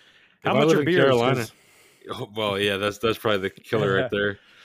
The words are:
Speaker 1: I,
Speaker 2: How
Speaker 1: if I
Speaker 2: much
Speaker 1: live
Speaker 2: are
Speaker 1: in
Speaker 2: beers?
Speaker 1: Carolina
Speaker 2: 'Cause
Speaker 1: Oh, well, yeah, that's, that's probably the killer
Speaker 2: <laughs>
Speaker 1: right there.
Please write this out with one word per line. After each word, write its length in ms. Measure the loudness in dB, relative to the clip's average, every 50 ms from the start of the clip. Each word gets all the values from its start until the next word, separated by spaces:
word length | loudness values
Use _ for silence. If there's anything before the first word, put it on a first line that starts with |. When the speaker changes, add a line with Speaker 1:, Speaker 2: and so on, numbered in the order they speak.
| _ _ _ _ _ _ _ _ -6
Speaker 1:
I, 60 | -2
Speaker 2:
How 20 |
Speaker 1:
if 40 | 0
I 40 | 2
Speaker 2:
much 80 | 2 4
Speaker 1:
live 80 | 2 2
Speaker 2:
are 20 |
Speaker 1:
in 60 | 2
Speaker 2:
beers? 180 | 0 2 2 4
Speaker 1:
Carolina 320 | 4 4 4 2 2 0 0
Speaker 2:
'Cause 100 | -2 -6 -10 _ _ _ _ _ _ _ _ _ -14 -14
Speaker 1:
Oh, 220 | -12 -12 -12 -12 -6
well, 220 | -4 -2 -2 0 0
yeah, 180 | 0 0 0 0
that's, 200 | -2 -2 -4 -2
that's 180 | -2 -2 -2 0
probably 220 | 0 0 0 0
the 80 | -2 -4
killer 440 | -8 -8 -10 -4 -2 -2 0 0 0
Speaker 2:
<laughs> 80 | 0
Speaker 1:
right 80 | -2 -2
there. 280 | -2 -2 -2 -2 -4 -6 _ _ -20 -20 -20